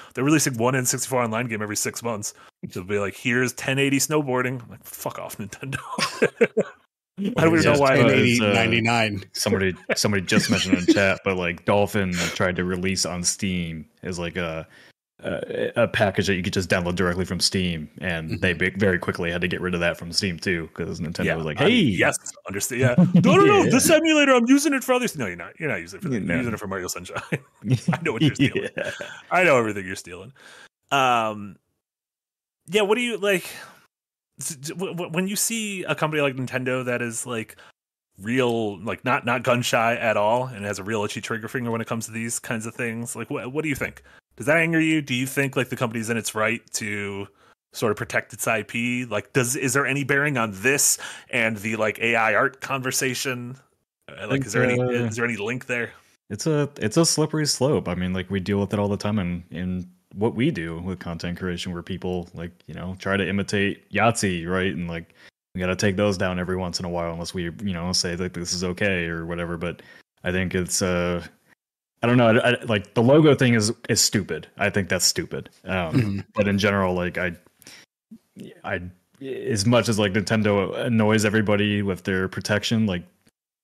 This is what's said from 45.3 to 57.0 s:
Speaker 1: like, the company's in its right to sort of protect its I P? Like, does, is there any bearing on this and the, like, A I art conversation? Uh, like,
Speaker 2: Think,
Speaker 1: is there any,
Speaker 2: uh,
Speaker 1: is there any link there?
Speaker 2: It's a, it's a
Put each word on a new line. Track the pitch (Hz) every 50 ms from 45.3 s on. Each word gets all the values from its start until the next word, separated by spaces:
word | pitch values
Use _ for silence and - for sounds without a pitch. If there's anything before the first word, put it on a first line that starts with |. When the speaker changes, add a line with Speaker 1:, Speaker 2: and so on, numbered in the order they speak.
| - - 139 135 131
Speaker 1:
like, | 139 123 120
the | -
company's | 113 135 120 110 117 110 107
in | 117 117
its | 104 - -
right | 110 107 110 113 117 - _ -
to | - 113 104 104 104 101 101 101 98 101 - _ _ _ _ _ _ _ _ -
sort | - - 113
of | 104 -
protect | 120 - - 120 - - -
its | 107 - 123
I | 113 110 104
P? | - - 120 117 123 123 123 127
Like, | 120 107 104 101 - -
does, | 143 127 117 127
is | 156 - 139 117
there | 143 139 123
any | 135 143 143
bearing | 127 143 139 143 147 143 123
on | 113 110 98
this | 92 98 131 139 143 - - - - - - - - - -
and | - 123 117 113 113 104
the, | 98 110 110
like, | 107 107 107 104 -
A | 113 117 117
I | 113 113 110 107
art | 101 131 135 135 -
conversation? | - - 135 135 127 131 123 - 143 131 127 - - 139 127 123 120 120 131 131 _ _ _ _ _ _ _ _ _ -
Uh, | - -
like, | 101 107
Speaker 2:
Think, | 131 139 135
Speaker 1:
is | - -
there | 117 127
any, | 127 123 123
Speaker 2:
uh, | 127 127 123 120 120
Speaker 1:
is | 113 104
there | 113 117
any | 120 117 101
link | 101 110 123 127 -
there? | - 123 120 117 107 - - _ _ _ _ _ _
Speaker 2:
It's | 107 107 -
a, | 165 156 147 147 139 - -
it's | - 107 113
a | 165